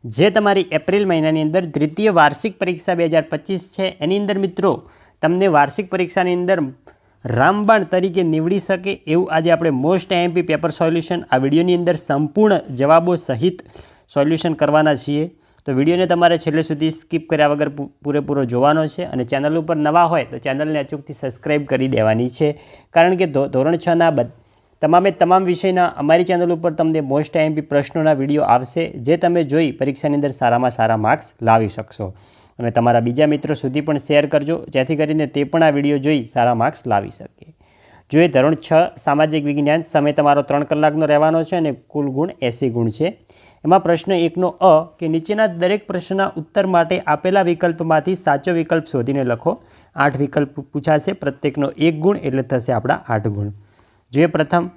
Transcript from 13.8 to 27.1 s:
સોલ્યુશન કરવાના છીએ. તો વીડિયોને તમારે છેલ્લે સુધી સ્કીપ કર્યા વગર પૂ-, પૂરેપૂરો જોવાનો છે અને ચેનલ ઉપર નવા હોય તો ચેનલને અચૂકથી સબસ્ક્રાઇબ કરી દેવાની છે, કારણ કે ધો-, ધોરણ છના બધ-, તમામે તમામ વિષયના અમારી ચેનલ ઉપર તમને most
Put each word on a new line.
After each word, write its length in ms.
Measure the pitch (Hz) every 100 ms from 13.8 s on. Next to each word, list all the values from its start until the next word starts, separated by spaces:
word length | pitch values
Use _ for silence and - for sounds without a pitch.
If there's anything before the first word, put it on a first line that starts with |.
| - _ _
સોલ્યુશન 400 | 147 143 160 170
કરવાના 420 | 151 147 151 156 139
છીએ. 360 | - 147 165 _ _ _ -
તો 80 |
વીડિયોને 320 | 131 147 175 180
તમારે 320 | 170 175 170
છેલ્લે 240 | 165 156
સુધી 300 | 160 147 160
સ્કીપ 380 | 160 _ 165 160
કર્યા 180 | 156 147
વગર 220 | 147 147
પૂ-, 200 | 143 139 _
પૂરેપૂરો 420 | 143 143 135 139 127
જોવાનો 420 | 123 143 156 156
છે 160 | -
અને 200 | 175 131
ચેનલ 340 | 120 139 147 160
ઉપર 180 | 160 160
નવા 280 | 151 165
હોય 220 | 170 165 117
તો 120 | 120
ચેનલને 420 | 139 135 151 156
અચૂકથી 340 | 135 147 139
સબસ્ક્રાઇબ 520 | 147 135 120 143 147 139
કરી 220 | 135 131
દેવાની 420 | 117 110 110 123
છે, 320 | - 151 147 - - _
કારણ 220 | 165 170 185
કે 100 | 185
ધો-, 220 | 139 139
ધોરણ 300 | 131 143 170 175
છના 240 | 170 165
બધ-, 180 | 143 120 - _ _ _ _
તમામે 300 | 156 170 196
તમામ 320 | 180 175 185
વિષયના 420 | 185 175 190 180 175
અમારી 380 | - 147 165
ચેનલ 300 | 175 180 175
ઉપર 200 | 170 170
તમને 260 | 156 160 160
most 400 | 139